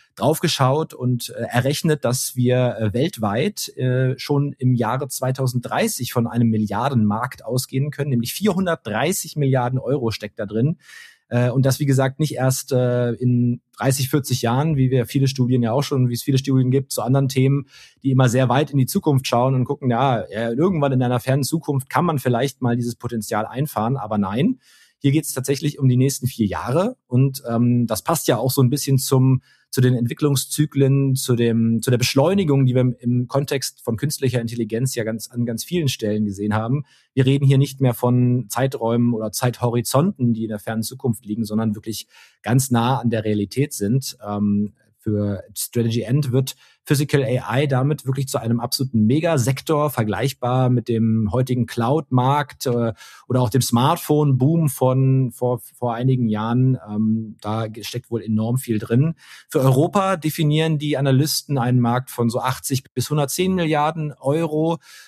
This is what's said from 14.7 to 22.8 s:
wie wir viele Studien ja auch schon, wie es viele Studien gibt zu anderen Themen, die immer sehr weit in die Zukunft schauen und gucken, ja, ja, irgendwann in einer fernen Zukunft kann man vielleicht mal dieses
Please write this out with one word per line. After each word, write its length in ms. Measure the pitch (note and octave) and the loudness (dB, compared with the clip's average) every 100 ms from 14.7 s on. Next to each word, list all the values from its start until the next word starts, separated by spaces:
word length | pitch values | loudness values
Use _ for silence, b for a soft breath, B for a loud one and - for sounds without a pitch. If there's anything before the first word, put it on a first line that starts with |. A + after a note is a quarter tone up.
| C#3+ | 2
wie 160 | B2+ | 2
wir 140 | B2+ A#2+ | 2 0
viele 200 | C#3+ C3+ | 0 0
Studien 340 | C3+ A#2+ B2+ | 0 2 2
ja 120 | A#2 | 2
auch 100 | B2 | 0
schon, 260 | C3+ C#3 B2 | 0 0 0
wie 60 | A#2+ | -2
es 80 | |
viele 160 | - C3+ | 0 0
Studien 320 | C3+ C3+ B2+ | 2 0 2
gibt 220 | C3+ C3+ | 0 -2
zu 100 | - | -6
anderen 260 | A2+ C3+ C3+ | 0 2 2
Themen, 380 | C3 C3 C#3 C3+ B B B | 2 2 2 -2 B B B
die 100 | C#3 | 0
immer 160 | C3 B2+ | 4 4
sehr 200 | A#2+ B2+ | 4 2
weit 220 | B2+ D3+ | 2 0
in 80 | C#3 | 0
die 80 | B2 | 0
Zukunft 400 | G3+ D#3+ C3+ - | 0 2 0 2
schauen 280 | A#2 B2+ C3+ | 0 2 0
und 80 | B2 | -2
gucken, 260 | C#3 B2+ | -2 -2
ja, 340 | A#2 C3+ A#2 - | 0 2 0 -4
ja, 220 | G#2 A#2 | -4 -4
irgendwann 400 | A#2 F3 E3+ C#3+ | 0 0 2 2
in 100 | B2+ | 2
einer 160 | B2 B2 | 0 -2
fernen 240 | B2+ C3+ | 0 0
Zukunft 480 | C3+ F3 - C#3 - | 0 -4 -2 -4 -2
kann 140 | - E3+ | 0 0
man 160 | D3+ | 0
vielleicht 420 | B2+ A#2+ C3+ - | 0 0 -2 -4
mal 140 | A#2+ | -2
dieses 180 | A#2+ | -2